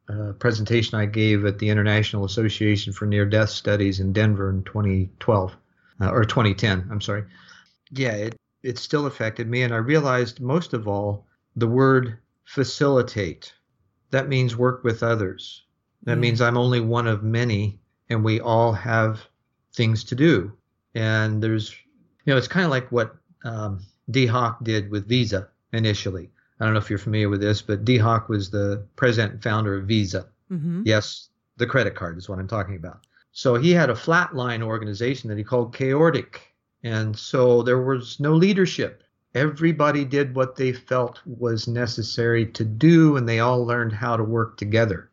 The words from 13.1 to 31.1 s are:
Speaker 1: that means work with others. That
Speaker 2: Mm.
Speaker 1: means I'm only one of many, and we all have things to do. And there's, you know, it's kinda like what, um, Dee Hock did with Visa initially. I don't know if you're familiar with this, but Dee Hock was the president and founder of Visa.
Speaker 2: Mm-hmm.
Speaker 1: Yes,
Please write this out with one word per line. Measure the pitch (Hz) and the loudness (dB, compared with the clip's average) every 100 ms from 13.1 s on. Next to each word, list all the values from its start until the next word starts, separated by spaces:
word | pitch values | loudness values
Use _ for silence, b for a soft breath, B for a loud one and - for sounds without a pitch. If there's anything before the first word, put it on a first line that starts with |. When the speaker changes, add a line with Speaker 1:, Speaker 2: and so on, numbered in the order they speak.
| 107 90 73 - - _ _ _ _ _ | -4 -6 -8 -18 -20 _ _ _ _ _
Speaker 1:
that | 135 139 | -2 0
means | 131 123 113 | 0 0 2
work | 123 123 | 0 0
with | 120 113 | -2 -2
others. | 117 113 95 - - - _ _ _ _ | 0 0 -2 -6 -16 -20 _ _ _ _
That | - 117 | -4 0
Speaker 2:
Mm. | |
Speaker 1:
means | 120 113 | 2 2
I'm | 120 123 | 2 4
only | 123 123 | 2 2
one | 113 120 117 | 2 0 0
of | 104 | 0
many, | 107 113 120 101 104 - _ _ _ | 0 0 0 0 -2 -6 _ _ _
and | 113 | 0
we | 110 110 | 2 0
all | 117 113 117 | 2 4 4
have | 107 117 113 110 107 - _ _ _ _ - | 2 0 2 2 -2 -10 _ _ _ _ 0
things | 113 110 | 0 0
to | - 123 | -2 2
do. | 165 113 98 - _ _ _ 117 | 4 4 0 -10 _ _ _ -4
And | 110 110 107 107 | 0 0 0 0
there's, | 113 113 104 - _ _ _ _ | 0 -2 -4 -12 _ _ _ _
you | - | 0
know, | 135 | 2
it's | 123 | 2
kinda | 185 175 | 0 2
like | 131 127 | 0 0
what, | 120 110 - _ _ | -2 -2 -6 _ _
um, | 120 110 107 95 98 _ - | -10 -8 -6 -8 -12 _ -4
Dee | 117 123 | 2 2
Hock | 123 117 117 | 2 0 -2
did | 113 110 101 | -2 -2 -2
with | 104 101 | -6 0
Visa | 123 113 98 95 _ _ | 0 0 -2 -6 _ _
initially. | 113 113 101 101 90 87 _ _ _ | -2 0 0 -4 -8 -12 _ _ _
I | |
don't | 110 | 0
know | 110 | 0
if | - | 0
you're | 101 | -4
familiar | 107 107 104 | -2 0 0
with | 101 | 2
this, | 101 107 | 0 0
but | - 104 | -2 -2
Dee | 107 123 | 2 4
Hock | 113 113 - | 4 2 0
was | 107 95 | -4 -2
the | 101 101 101 101 | -4 -2 -4 -10
president | - 127 113 104 | -2 0 2 0
and | 107 | -4
founder | 117 110 104 | -4 -2 -2
of | 98 98 | -4 0
Visa. | 113 98 98 - _ _ | 0 0 -4 -8 _ _
Speaker 2:
Mm-hmm. | 180 165 170 | -6 -6 -2
Speaker 1:
Yes, | 226 107 - | 2 2 0